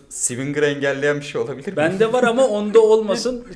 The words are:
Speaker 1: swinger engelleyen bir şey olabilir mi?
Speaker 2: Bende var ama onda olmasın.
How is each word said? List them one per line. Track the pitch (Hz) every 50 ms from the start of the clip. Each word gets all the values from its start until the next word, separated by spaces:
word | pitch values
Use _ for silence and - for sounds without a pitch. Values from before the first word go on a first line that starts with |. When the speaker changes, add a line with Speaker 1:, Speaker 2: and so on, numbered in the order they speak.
| - _
Speaker 1:
swinger | - - - - 123 123 135 147 147 147 147
engelleyen | 143 139 139 139 139 139 135 143 147 147 143
bir | 143
şey | - - 135
olabilir | 113 139 131 127 143 202
mi? | 190
Speaker 2:
Bende | 147 151 165 190 190 220 220 240
var | 247 247
ama | 233 226 254 269
onda | 233 208 208 208 208 202 226
olmasın. | 220 214 220 220 220 202 190 233 214 240 254 233 - - 180